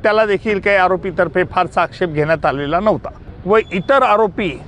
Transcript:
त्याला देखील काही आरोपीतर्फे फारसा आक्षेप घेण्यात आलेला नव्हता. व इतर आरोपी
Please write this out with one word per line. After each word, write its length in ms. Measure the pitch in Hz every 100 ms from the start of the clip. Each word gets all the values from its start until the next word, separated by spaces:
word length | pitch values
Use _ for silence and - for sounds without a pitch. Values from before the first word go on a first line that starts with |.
त्याला 220 | 220 214 220
देखील 340 | 196 220 202
काही 180 | 202 196
आरोपीतर्फे 640 | 180 185 170 170 170 170
फारसा 380 | - 185 175 185
आक्षेप 280 | 165 - 180
घेण्यात 360 | 151 151 160 156
आलेला 340 | 135 143 170
नव्हता. 300 | 214 156 - - - - 175
व 120 | 220 214
इतर 300 | 185 - 277
आरोपी 580 | 247 208 214 170 190 123